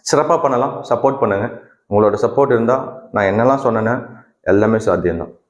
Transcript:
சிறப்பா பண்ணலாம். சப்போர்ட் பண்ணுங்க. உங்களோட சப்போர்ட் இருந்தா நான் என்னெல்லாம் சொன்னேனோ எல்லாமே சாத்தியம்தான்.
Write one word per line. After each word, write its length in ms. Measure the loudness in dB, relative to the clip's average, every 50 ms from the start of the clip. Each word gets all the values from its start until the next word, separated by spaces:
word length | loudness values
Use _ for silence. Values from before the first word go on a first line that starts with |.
| _ 0
சிறப்பா 300 | 0 0 2 2 0 0
பண்ணலாம். 420 | 2 0 0 0 -2 -2 -6 -10 -4 -2
சப்போர்ட் 300 | -2 0 0 0 0 0
பண்ணுங்க. 420 | 0 0 0 -2 -2 -6 -8 -14 -20 _ _ _ _ _
உங்களோட 260 | 0 2 2 2 2 2
சப்போர்ட் 300 | -2 0 2 0 2 2
இருந்தா 500 | 2 2 2 0 0 -2 -2 -8 -14 -18 -18 -6
நான் 140 | -4 0 0
என்னெல்லாம் 400 | 2 2 2 2 2 2 2 0
சொன்னேனோ 520 | 0 0 0 0 -2 -2 -4 -6 -12 -18 -20 -20 _ _ _
எல்லாமே 360 | _ 2 2 4 4 2 2
சாத்தியம்தான். 580 | 0 0 0 0 0 0 -2 -2 -4 -8 -10 -14 _ _